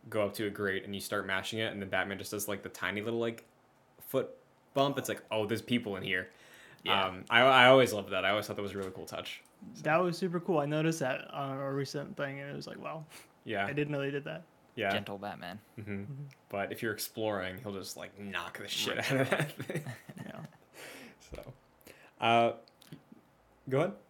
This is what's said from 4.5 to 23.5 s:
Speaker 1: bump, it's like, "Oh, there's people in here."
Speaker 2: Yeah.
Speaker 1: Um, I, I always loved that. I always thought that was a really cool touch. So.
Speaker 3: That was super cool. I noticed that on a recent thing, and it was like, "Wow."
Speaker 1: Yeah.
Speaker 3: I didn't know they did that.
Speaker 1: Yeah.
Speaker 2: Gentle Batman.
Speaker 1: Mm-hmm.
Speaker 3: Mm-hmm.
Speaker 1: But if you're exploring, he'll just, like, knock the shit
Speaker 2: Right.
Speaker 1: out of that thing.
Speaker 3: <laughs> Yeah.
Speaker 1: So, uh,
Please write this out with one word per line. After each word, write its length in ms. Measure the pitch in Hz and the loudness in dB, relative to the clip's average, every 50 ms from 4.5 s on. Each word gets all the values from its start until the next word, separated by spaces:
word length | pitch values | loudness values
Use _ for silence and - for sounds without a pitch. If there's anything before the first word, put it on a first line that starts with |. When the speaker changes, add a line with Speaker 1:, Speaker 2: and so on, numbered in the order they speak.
| _ _ _ _ | _ _ _ _
Speaker 1:
bump, 240 | _ 139 139 143 135 | _ 4 4 4 4
it's 120 | 131 120 - | -2 -2 -2
like, 140 | 107 - - - | -4 -6 -4 -4
"Oh, 140 | 110 110 107 | -2 -2 0
there's 160 | 101 117 110 | 0 0 -2
people 360 | 104 - 120 117 120 107 98 | 0 0 0 0 2 -2 -6
in 60 | 92 | -4
here." 280 | 95 95 92 90 90 - - - - - - - - - - - - | -2 0 0 -2 -2 -6 -12 -20 -20 -20 -20 -20 -20 -20 -20 -8 0
Speaker 2:
Yeah. 220 | - 104 98 95 | 2 4 4 4
Speaker 1:
Um, 180 | 92 92 92 - - | 2 0 -6 -2 0
I, 120 | 113 117 | 4 6
I 240 | 123 135 131 127 123 | 6 8 10 10 12
always 260 | 127 135 135 127 104 | 12 12 10 8 6
loved 180 | 107 104 98 92 | 2 -4 -4 -2
that. 140 | 98 92 92 | -2 0 2
I 60 | 95 | 2
always 160 | 104 107 101 | 2 2 0
thought 100 | - 98 | -2 -6
that 60 | 104 | -4
was 100 | 101 98 95 | -4 -4 -4
a 40 | 98 | -4
really 140 | 95 92 | -6 -6
cool 120 | 92 - 82 | -8 -10 -12
touch. 360 | - - - - - - - - - _ - - - - | -10 -10 -10 -8 -8 -12 -14 -16 -20 _ -20 -18 -18 -16
So. 80 | - | -4
Speaker 3:
That 140 | 147 156 156 170 | 0 4 4 4
was 160 | 185 175 165 | 4 2 0
super 240 | - 190 185 170 180 | 0 -2 -2 -2 -2
cool. 200 | 175 - 180 151 | 0 2 2 2
I 60 | 143 | 4
noticed 340 | 143 151 156 156 165 160 160 | 2 2 2 4 2 2 2
that 280 | 139 127 139 - - - - | 0 0 0 -2 -4 -8 -6
on 240 | 147 139 139 135 135 | -6 -4 -4 -4 -4
a 140 | 139 135 | -4 -2
recent 440 | 135 139 139 135 - 147 143 - - | -2 -2 -2 -2 -4 -6 -6 -6 -4
thing, 220 | - 143 139 139 139 | -4 -4 -4 -4 -8
and 80 | 139 143 | -8 -8
it 60 | 143 | -8
was 100 | 143 143 - | -8 -8 -10
like, 100 | - - | -12 -10
"Wow." 240 | 139 143 151 160 151 - - - - - _ _ _ | -8 -8 -8 -8 -10 -14 -18 -20 -20 -20 _ _ _
Speaker 1:
Yeah. 220 | 113 110 98 98 | -2 0 0 0
Speaker 3:
I 60 | 101 | 2
didn't 180 | 143 147 147 147 | 2 0 0 0
know 100 | 147 139 | 0 -2
they 100 | 139 143 | -2 -2
did 120 | 139 143 143 | -2 -4 -6
that. 200 | 151 160 165 175 _ _ _ _ - _ | -6 -10 -10 -12 _ _ _ _ -14 _
Speaker 1:
Yeah. 140 | 123 104 98 | 0 2 2
Speaker 2:
Gentle 260 | 98 104 101 104 101 98 | 2 2 0 -4 -8 -6
Batman. 400 | 98 101 87 - 78 87 92 110 - - - - | -6 -8 -8 -8 -10 -10 -10 -12 -14 -16 -14 -12
Speaker 1:
Mm-hmm. 140 | 104 104 | -8 -6
Speaker 3:
Mm-hmm. 200 | 101 98 101 107 139 135 147 139 - - _ _ | -6 -6 -6 -8 -10 -10 -12 -14 -14 -20 _ _
Speaker 1:
But 220 | - 98 98 - | -4 -2 -2 -2
if 80 | - - | -4 -4
you're 100 | 120 113 | -2 -2
exploring, 680 | 101 - - - - 113 110 107 104 95 92 92 92 90 | -2 -2 -6 -8 -4 -2 0 0 0 0 -2 -4 -6 -6
he'll 140 | - 104 | -8 -6
just, 240 | 101 95 87 - - | -6 -6 -8 -8 -10
like, 220 | - 87 95 95 98 | -10 -12 -12 -12 -12
knock 400 | 104 101 95 87 85 92 - - | -10 -4 -4 -4 -4 -4 -8 -10
the 100 | 104 101 | -8 -6
shit 280 | - - - - - | -4 -2 -2 0 0
Speaker 2:
Right. 160 | - - - | 0 0 2
Speaker 1:
out 80 | 143 131 | 4 4
of 80 | 135 - | 4 4
that 220 | - - 151 - | 4 2 0 -2
thing. 300 | - - - - 180 165 - 127 117 - - | -2 -8 -8 -4 -4 -4 -4 -6 -10 -12 -14
Speaker 3:
<laughs> 200 | - - - - | -18 -16 -12 -12
Yeah. 160 | - - - 160 - - - - _ - - - - - - - - - _ - - - | -12 -12 -12 -14 -14 -18 -20 -20 _ -20 -18 -16 -16 -16 -16 -18 -18 -20 _ -18 -14 -14
Speaker 1:
So, 180 | - - - - - _ _ _ _ - - - - - - _ - | -12 -12 -14 -16 -18 _ _ _ _ -20 -20 -20 -20 -20 -20 _ 0
uh, 320 | - 117 117 117 117 117 117 - - - _ _ - - - - - _ - - _ _ _ _ _ _ | 4 6 8 8 8 6 4 -2 -12 -20 _ _ -18 -18 -18 -18 -18 _ -20 -20 _ _ _ _ _ _